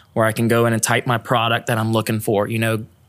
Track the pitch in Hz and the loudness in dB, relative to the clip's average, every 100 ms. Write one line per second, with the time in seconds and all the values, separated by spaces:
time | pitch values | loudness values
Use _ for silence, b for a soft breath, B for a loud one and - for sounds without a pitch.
0 | B - 110 107 117 117 117 113 - 117 | B 0 0 2 2 4 2 2 0 -2
1 | - 113 - 120 113 117 - 113 113 110 | 0 -4 0 0 0 -2 -2 -2 0 0
2 | 107 110 113 101 104 113 113 110 110 _ | 0 -4 0 0 0 -2 -2 -2 -6 _